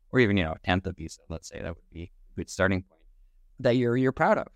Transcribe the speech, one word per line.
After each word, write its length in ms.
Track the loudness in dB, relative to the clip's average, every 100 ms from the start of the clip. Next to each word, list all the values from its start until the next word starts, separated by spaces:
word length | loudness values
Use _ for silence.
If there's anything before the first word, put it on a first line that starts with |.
| _
or 80 | 2
even, 180 | 4 4
you 60 |
know, 100 | 0
a 60 | -4 -2
tenth 220 | -2 -2
of 80 | -8
Visa, 240 | -12 -16 -12
let's 220 | -14 -12
say, 120 | -12
that 140 | -12 -12
would 160 | _
be 120 | -18
a 340 | -18 -18 -16 -12
good 120 | -10
starting 340 | -2 0 0
point, 180 | -4 _ _ -20 -20 _ _ -4
that 160 | 0 2
you're, 220 | 2 2
you're 160 | 0
proud 240 | 2 2 2
of, 100 | -2